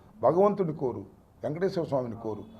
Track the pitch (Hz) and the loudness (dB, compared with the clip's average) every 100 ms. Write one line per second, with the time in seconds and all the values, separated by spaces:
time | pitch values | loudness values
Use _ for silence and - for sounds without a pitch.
0 | - - 117 165 202 202 175 151 135 104 | -20 0 2 6 4 4 -2 -2 -4 -4
1 | 98 - _ _ 120 156 190 180 156 135 | -10 -18 _ _ -6 -2 -2 -2 -2 -2
2 | 123 110 110 104 92 - | -4 -6 -8 -8 -12 -18